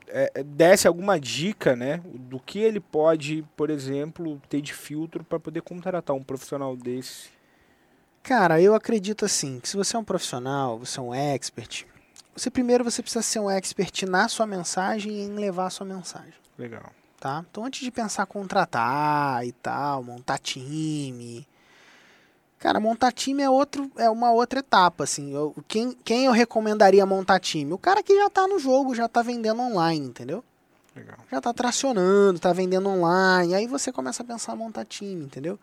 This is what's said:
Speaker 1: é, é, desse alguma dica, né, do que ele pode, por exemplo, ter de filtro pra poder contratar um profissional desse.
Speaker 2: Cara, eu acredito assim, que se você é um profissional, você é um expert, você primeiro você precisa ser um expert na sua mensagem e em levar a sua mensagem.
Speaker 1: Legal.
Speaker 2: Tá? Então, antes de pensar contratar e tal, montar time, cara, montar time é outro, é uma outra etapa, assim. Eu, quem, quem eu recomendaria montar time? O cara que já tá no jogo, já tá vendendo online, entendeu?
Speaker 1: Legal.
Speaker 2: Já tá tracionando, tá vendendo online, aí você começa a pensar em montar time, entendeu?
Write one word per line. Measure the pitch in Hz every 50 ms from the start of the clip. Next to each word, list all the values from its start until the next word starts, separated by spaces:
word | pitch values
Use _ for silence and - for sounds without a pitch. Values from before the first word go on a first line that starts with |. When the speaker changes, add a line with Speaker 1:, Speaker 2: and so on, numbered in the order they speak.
| - -
Speaker 1:
é, | - 127 135 - -
é, | 131
desse | 139 147 143 147 165 170 196 196 -
alguma | 190 165 175 190 202 190 160
dica, | 139 117 113 127 160 208 214 - - 160 127
né, | 120 123 135 151 175 170
do | - - 131 127 127 131 127
que | - - - 196
ele | 220 220 214 202
pode, | - _ - 156 151 160 165 160 143 147 156 156 151 - _
por | - 151 151
exemplo, | 156 143 131 135 139 139 147 160 160 - 170 160 147 143 - _
ter | - 143
de | 147 - -
filtro | - - - 147 151 160 160 - 165 165
pra | _ - 160
poder | - 156 156 165
contratar | - - 175 180 170 185 180 170 - - 139
um | 135
profissional | 135 - 135 131 - - 147 139 139 135 127
desse. | 127 123 123 123 131 127 - - - - - _ _ _ _ _ _ _ _ _ _ _ _ _ _ _ _ _ _
Speaker 2:
Cara, | _ - 262 233 190 165 160 160
eu | 180 202 220
acredito | 214 - - 233 214 180 202 214 - 214
assim, | 190 - - - 139 131 123
que | - -
se | -
você | 196 196 - -
é | 233
um | 214
profissional, | - 190 170 - - - 123 123 131 139 139 135 127 113 113
você | 123 - - 139
é |
um | 127 120 120
expert, | 131 143 147 139 127 - - - - 117 - - - - _ _ _ _ _ _ - _ _ _
você | - - 269
primeiro | - 262 247 240 247 247 240
você | 240 - -
precisa | 233 - - 233
ser | 220 - - 226
um | 208 196
expert | 196 190 185 - - - 190 - - - 196
na | 190 185 185 214 233
sua | - - 220
mensagem | 214 196 180 170 - - 185 185 208 220 220 196 214
e | 208 208
em | 202 202 202
levar | 208 208 202 175 180 185
a | 180
sua | - - 202
mensagem. | 190 190 185 170 - - - - 165 - _ _ _ _ -
Speaker 1:
Legal. | 123 117 113 - - - _ _ _ _ _ _
Speaker 2:
Tá? | - 135 139 156 170 -
Então, | - 208 220
antes | 269 262 -
de | 269 254
pensar | - - 226 202 - - 196
contratar | - - 202 196 185 - 202 170 - - 120 113 117 131 147 151 151 151 147 143 139 131 120 123
e | 120
tal, | 123 _ - 123 120 131 139 143 143 135 123
montar | 120 120 120 127 - 135 -
time, | - - - 139 127 139 151 156 156 156 151 147 143 131 123 120 120 120 117 117 139 _ _ _ _ _ _ _ _ - - _ _ _ _ _ _ _ _ _ _ _ _ _
cara, | - - - 202
montar | 214 220 233 233 254 247
time | 240 - - 269 269 285
é | 277 269
outro, | 262 269 285 277 - 277 277 269 -
é | - 226 226
uma | 220 233 240 240
outra | 233 226 247 233 254 269
etapa, | 269 - - 202 180 - - - 143
assim. | - - - 143 143
Eu, | 139 143 151 151 - - -
quem, | _ - 214 233 254 247 - _
quem | - 226 247 269
eu | 269
recomendaria | 233 220 240 - - 226 214 214 214 214 208 190 190 202 196
montar | 190 190 190 185 - 196 185
time? | - - - 156 143 139
O | 170 190
cara | - 349 392 427 381
que | - 392
já | 392 403 392
tá | - 392 381
no | 381 403 370
jogo, | 269 269 254 269 285 262 240
já | 226 233 226
tá | - 240
vendendo | 233 240 240 240 220 220 220 233
online, | 247 247 226 180 160 165 160 151 139
entendeu? | 127 123 - 123 123 160 226 - _ _ _ _ _ _ _ _ _ _
Speaker 1:
Legal. | 131 113 - - - - _
Speaker 2:
Já | 254 262
tá | - 240
tracionando, | 233 - 240 247 233 - - 269 247 190 180 185 196 202 202 196 180 160
tá | - 180
vendendo | 170 185 185 185 185 185 196 196
online, | 196 185 170 165 180 185 190 185 185 180 175 170 180
aí | 196 220
você | 240 269 277 - 262
começa | 254 - 262 254 240 -
a | 247
pensar | 240 233 226 - - 226
em | 220
montar | 226 226 214 220 220
time, | - - - 202 202 190 170 143
entendeu? | 135 - 135 135 170 196 -